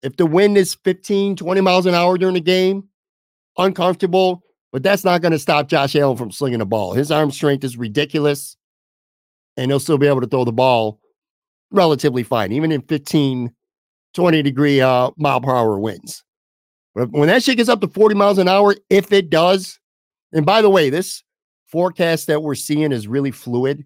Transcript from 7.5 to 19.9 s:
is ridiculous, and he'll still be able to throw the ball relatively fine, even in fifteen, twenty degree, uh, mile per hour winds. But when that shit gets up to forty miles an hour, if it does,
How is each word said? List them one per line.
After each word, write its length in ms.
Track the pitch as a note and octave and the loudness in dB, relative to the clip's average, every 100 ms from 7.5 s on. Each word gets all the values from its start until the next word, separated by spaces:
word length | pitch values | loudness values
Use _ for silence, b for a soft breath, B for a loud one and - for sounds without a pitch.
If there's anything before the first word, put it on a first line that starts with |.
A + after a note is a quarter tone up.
| C#3 | -2
is 120 | C#3 A#2+ | -4 -8
ridiculous, 800 | A#2 G#2 D3+ D#3+ D3 C#3+ - - _ _ _ _ _ _ _ _ _ - | -6 -4 -4 -2 -2 -2 -8 -20 _ _ _ _ _ _ _ _ _ -8
and 120 | B2+ | -2
he'll 80 | C#3 | -2
still 200 | - D3 | 0 2
be 80 | C#3+ | 2
able 160 | C3+ | 2
to 40 | A#2+ | 0
throw 180 | C3 A#2+ | -2 -2
the 60 | |
ball 460 | A#2 C3 A#2+ G#2+ G#2+ _ _ _ _ _ _ _ | 0 2 2 0 -6 _ _ _ _ _ _ _
relatively 520 | G3 E3+ C#3+ D3+ B2+ | 0 2 2 0 -2
fine, 280 | A2+ A#2+ G2 | -2 -2 -2
even 220 | A#2+ D#3+ | -2 -2
in 80 | D3+ | -4
fifteen, 720 | - D#3 C#3+ D#3+ C#3 B2+ A#2+ _ _ _ _ _ _ | -4 -6 -2 0 0 -2 -8 _ _ _ _ _ _
twenty 280 | - F3 E3 | -2 0 2
degree, 380 | C#3+ C3 D3 C#3 | 0 0 2 4
uh, 300 | C3 B2+ B2+ - | 4 2 0 -2
mile 240 | D3 B2+ | -2 -2
per 120 | B2+ | 0
hour 240 | B2+ A2+ G2+ | 0 0 0
winds. 460 | G#2+ G2 - - _ _ _ _ _ _ _ | -4 -8 -16 -20 _ _ _ _ _ _ _
But 160 | - A#2+ | -6 -4
when 180 | D3 D3+ | 2 4
that 140 | A#3 | 4
shit 160 | B3 A#3+ | 2 0
gets 100 | A#3 | 0
up 140 | A#3 | 0
to 60 | F3+ | -2
forty 260 | - G#3+ | 2 2
miles 240 | G3+ G3+ G3 | 4 2 2
an 100 | F3+ | 2
hour, 260 | F#3+ G3+ G3+ _ | 4 2 0 _
if 240 | F#3+ F#3+ | 0 2
it 160 | G3+ F3 | 0 2
does, 500 | D#3 F3 F#3+ F3+ - _ | 0 2 0 -2 -20 _